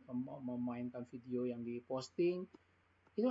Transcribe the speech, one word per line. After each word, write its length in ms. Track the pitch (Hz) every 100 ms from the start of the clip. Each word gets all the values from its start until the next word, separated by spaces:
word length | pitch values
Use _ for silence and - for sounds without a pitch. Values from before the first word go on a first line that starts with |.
| -
mem-, 360 | 123 135 143 127
memainkan 640 | 123 123 120 123 123 120
video 400 | 127 123 123 123
yang 160 | 120 117
diposting, 800 | 120 120 131 127 - 175 180 190 - _ _ _ _ _ -
itu 80 | 240